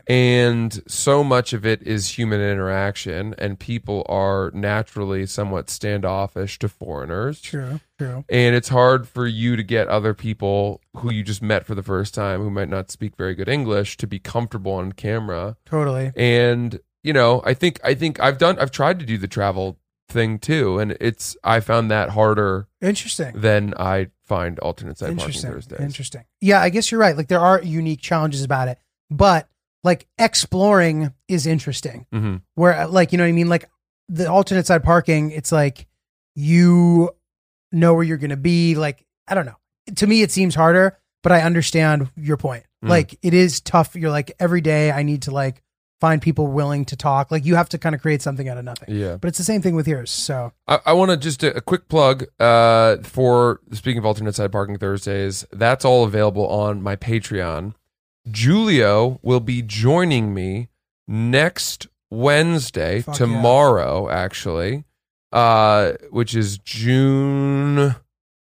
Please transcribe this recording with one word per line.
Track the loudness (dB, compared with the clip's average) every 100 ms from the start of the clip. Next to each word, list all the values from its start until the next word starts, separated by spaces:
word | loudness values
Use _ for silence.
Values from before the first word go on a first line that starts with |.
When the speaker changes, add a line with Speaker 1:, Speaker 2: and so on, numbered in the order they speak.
| -2
Speaker 1:
And | 2 4 4 2 0 -2 -6 -10
so | -6 0 2
much | 2 0 0
of | -4 -2
it | -2
is | -2 -6 -6 -6
human | -4 -2
interaction, | -2 -2 -4 -2 -4 -6 -8 -8 -8 -8
and | -8 -8
people | -8 -8 -6 -6 -4
are | -2 0 -2 -4
naturally | -4 -4 -2 -4 -8 -6 -6 -6
somewhat | -6 -6 -6 -8
standoffish | -8 -6 -4 -4 -4 -6 -6 -10 -6
to | -8
foreigners. | -8 -12 -10 -8 -6 -6 -8
Speaker 2:
True, | -12 -12 -10 -10 -12 -12
true. | -10 -10 -4
Speaker 1:
And | 2 4 2
it's | 2
hard | 4 4 4 0
for | -6 -4
you | -2 -2 -2
to |
get | -2 -2 0
other | 0 0
people | -4 -6 -4 -2 0 -2 -6 _ -10
who | -6
you | -6
just | -6 -6
met | -2 -4 -4
for | -8
the |
first | -4 -4 -4
time, | -6 -4 -4
who | -6
might | -6 -6
not | -6 -8
speak | -10 -12 -8
very | -8 -6
good | -4
English, | -4 -2 -2 -4 -8
to | -10
be | -10
comfortable | -8 -6 -6 -6 -8
on | -6 -8
camera. | -8 -6 -6 -6 -8 -10 -12 -8
Speaker 2:
Totally. | -4 -4 -4 -6 -2
Speaker 1:
And, | 2 2 2 0 -4 -8 _ _
you | -2
know, | 2 4 2
I | 0 0
think, | 0 -2
I | -2 -2
think | -2 0
I've | 0 2
done, | 2 2
I've | -2
tried | -2 -2 -2
to | -4
do | -6
the | -6
travel | -2 -2 -2 -6 -8 _ _ -8
thing | -2 -2 -2
too, | -2 0 0 0
and | -2 -2
it's, | -4 -4 -8 -6
I | 0 0
found | 2 0 0
that | 0 0
harder | 2 2 2 0 -2 -6 _
Speaker 2:
Interesting. | -4 -4 -6 -8 -8 -2
Speaker 1:
than | 2 2 0 -4
I | -2 -2 -4 _ -6
find | -4 -4 -6
alternate | -8 -8 -10 -10
side | -8
parking | -8 -8
Speaker 2:
Interesting. | -8 -10
Speaker 1:
Thursdays. | -12 -14 -10
Speaker 2:
Interesting. | -10 -10 -12 -14 -20 _
Yeah, | 2 4
I | 4
guess | 0 -2
you're | 2
right. | 2 2
Like, | 0
there | 2
are | 4 4
unique | 2 -4 -4 -4
challenges | -2 -2 -2 -2
about | -2 -2 -4
it, | -6 _ _ -6
but, | 2 4 4 0 _ _ _
like, | 0 0 _ 0
exploring | 0 0 -2 2 4 6 4 2 -4 -6 -4
is | -2 0
interesting. | -2 -2 -8 -8 -12 -8
Speaker 1:
Mm-hmm. | -4 -4 -4 -8 2
Speaker 2:
Where, | 2 2 2
like, | 2 2
you | 2
know | 2
what |
I |
mean? | 2 2
Like, | 0 -4 _ _ _ -10
the | -6 0
alternate | 2 2 2 2
side | 2
parking, | 4 4 4 0 0
it's | -4 -2
like, | 0 0 -2 -14 _ _ _ _ -6
you | 2 6 8 6 6 6 4 -2 _ _ _ _ _
know | 2 4
where | 4
you're | 2 -2
gonna | -4 -2
be. | 2 2 2 2
Like, | -2 -6 _ _ -4
I | -4
don't | -4
know. | -8 _ _ -12 0
To | 4
me, | 4
it | 4
seems | 2 0 4
harder, | 4 6 4 0 _ _
but | 4
I | 4
understand | 4 2 0 2 2 2 -2 -6
your | -4 -4
point. | -4 -8 -14 _
Speaker 1:
Mm. | 2
Speaker 2:
Like, | 2 2 -4
it | 2
is | 4 4 0
tough. | 0 0 0 -2
You're | -4
like, | -2 -4 -4
every | -2 0
day | 2 2 2
I | 0
need | -2 -4
to, | -4
like, | -4 -4 -6 _ _ _ _
find | 2 2
people | 2 0 0
willing | 0 -2 -2 -4
to | -4
talk. | 0 0 0
Like, | -2 2
you | 2
have | 2
to | -2
kinda | -4 -2
create | -2 -2
something | -2 -6 -8
out | -10
of | -12
nothing. | -14 -8 -6
Speaker 1:
Yeah. | -4 -4
Speaker 2:
But | -6
it's | -4
the |
same | -2 0
thing | 0 0
with | 0
yours, | -4 -6
so. | -8 -6 -6 -8 -10 -2
Speaker 1:
I, | 0 4
I |
wanna | 4 4 2
just | -2 -2
a, | -2 -2
a |
quick | -2 -4 0
plug, | 2 4 2 -2 0
uh, | 4 6 6 6 4 2
for, | -2 0 2 4 4 0 -6
speaking | -8 -4 -2
of | 0
Alternate | -2 -4 -4
Side | -4
Parking | -2 -4 -4
Thursdays, | -4 -4 -4 -4 -4 -6 -10
that's | -2 0 2 4
all | 4
available | 4 2 0 0 -2
on | 0 -2 -4
my | -6 -6
Patreon. | -4 -4 -4 -6 -6 -6 -8 -12 _ _ _ _ -12
Julio | -2 2 4 4 4 4 4 2 -2
will | 0 0
be | 0 -4
joining | -4 0 2 2 2 0 0
me | -2 -4 -6 -8 _ _ _ -8
next | -4 0 2 0 -2 -8 -10 -16 _ -12
Wednesday, | -2 2 2 2 0 -4 -6 -4 -4
Speaker 2:
Fuck | -4 -2
yeah. | -2
Speaker 1:
tomorrow, | 2 4 6 6 4 0 -2 -4
actually, | -4 -4 -6 -6 -4 -4 -6 -10 _ _ _ _
uh, | 2 4 4 4 4 2 -2 -6
which | -4 -2 -2
is | -2 -4
June, | -12 -6 0 2 4 2 0 0 -2 -2 0 2 0 0 _ _ _ _